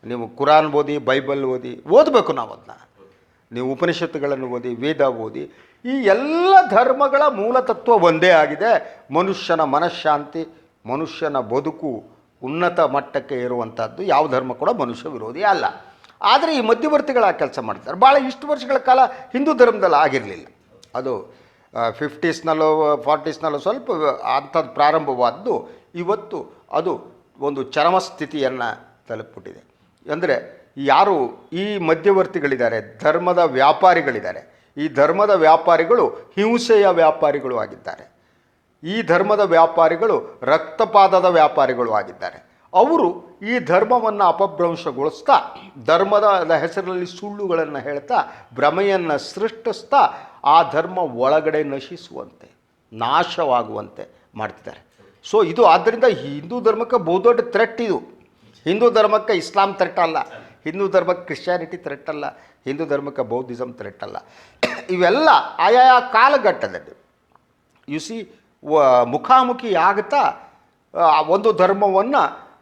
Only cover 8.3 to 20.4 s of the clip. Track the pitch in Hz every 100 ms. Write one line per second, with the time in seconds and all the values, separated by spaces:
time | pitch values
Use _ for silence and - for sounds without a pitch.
8.3 | 165 151 151 214 214 - - _ 143 190
9.3 | 185 - 165 151 139 175 175 160 147 147
10.3 | 165 160 _ _ _ 110 135 156 - 160
11.3 | 139 113 123 147 151 156 113 - _ _
12.3 | _ 127 156 175 175 156 139 135 143 131
13.3 | 131 123 123 113 117 110 113 - 135 156
14.3 | 131 131 123 170 233 131 117 - 127 110
15.3 | 135 208 185 104 - - _ _ _ 196
16.3 | 262 320 294 220 226 302 294 294 247 208
17.3 | 160 143 - 110 98 - 175 262 285 262
18.3 | - 294 294 247 269 254 262 254 - -
19.3 | 254 285 294 240 214 190 147 151 131 104
20.3 | 90